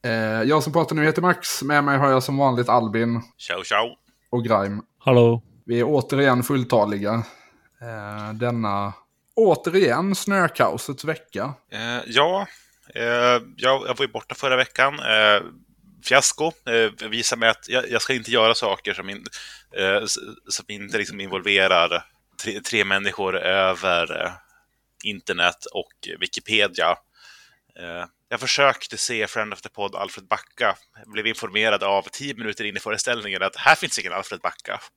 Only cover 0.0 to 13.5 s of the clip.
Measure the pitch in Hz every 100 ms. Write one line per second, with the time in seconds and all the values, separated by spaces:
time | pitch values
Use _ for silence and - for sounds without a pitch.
0 | 123 113 110 110 117 151 147 165 156 160
1 | 151 151 180 170 - - 139 147 143 139
2 | 139 131 127 139 139 123 120 120 113 110
3 | 117 117 - _ - 90 - 104 117 -
4 | _ _ _ 123 117 107 98 104 - _
5 | - 123 117 117 _ _ - 117 120 143
6 | 131 139 139 127 123 139 120 120 104 101
7 | 101 117 110 - _ _ _ _ 117 110
8 | 104 104 107 110 120 120 107 101 101 -
9 | _ _ _ - 220 156 - 185 165 123
10 | 190 190 - 196 170 - 117 92 - 135
11 | 151 156 _ 98 127 139 _ 110 117 123
12 | 117 117 156 190 196 - _ _ _ -
13 | 117 120 123 123 113